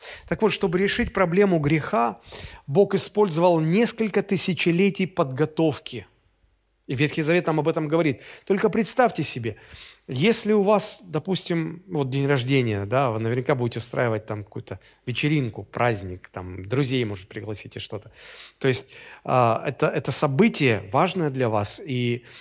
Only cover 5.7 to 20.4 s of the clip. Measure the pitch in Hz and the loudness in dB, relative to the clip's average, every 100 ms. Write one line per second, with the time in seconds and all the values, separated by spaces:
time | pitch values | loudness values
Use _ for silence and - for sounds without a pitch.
5.7 | 135 - 120 - _ _ _ _ _ _ | 0 -8 -12 -14 _ _ _ _ _ _
6.7 | _ - 127 147 - 151 175 170 156 151 | _ -8 -2 0 0 2 2 2 0 0
7.7 | 160 151 160 160 123 - - - 190 214 | -2 0 0 0 -2 -8 -14 -2 0 2
8.7 | 226 226 - 247 - 143 131 113 104 - | 2 0 2 2 2 -4 -4 -8 -10 -14
9.7 | - - - - 127 196 226 208 214 190 | -20 -20 -18 -10 0 2 2 2 2 4
10.7 | 208 - - 185 151 170 185 - 170 160 | 2 0 -6 -8 -6 -2 -4 -2 -4 -4
11.7 | 170 196 165 135 135 139 139 123 135 120 | -8 -6 -4 -2 0 2 0 2 2 2
12.7 | 104 101 127 135 110 113 123 123 135 120 | -2 -2 0 0 0 -2 -2 0 0 -2
13.7 | 117 - - 123 110 - 107 98 - - | -4 -6 -2 0 -2 -4 -10 -10 -14 -12
14.7 | 98 - _ - 120 151 151 120 101 98 | -14 -16 _ -8 -2 0 0 -2 -6 -10
15.7 | - 120 104 95 90 - 95 92 90 95 | -2 0 0 -6 -12 -14 -12 -12 -12 -4
16.7 | 127 135 131 110 98 - 110 104 104 - | -2 0 0 -2 -6 -12 -12 -10 -10 -12
17.7 | - - 107 - - - - - _ 135 | -14 -12 -12 -14 -20 -20 -20 -20 _ 0
18.7 | 127 - - - - - 127 117 113 156 | 0 -4 -14 -20 -12 0 4 4 2 -2
19.7 | 131 156 156 139 131 151 135 | -2 0 0 -4 -2 0 4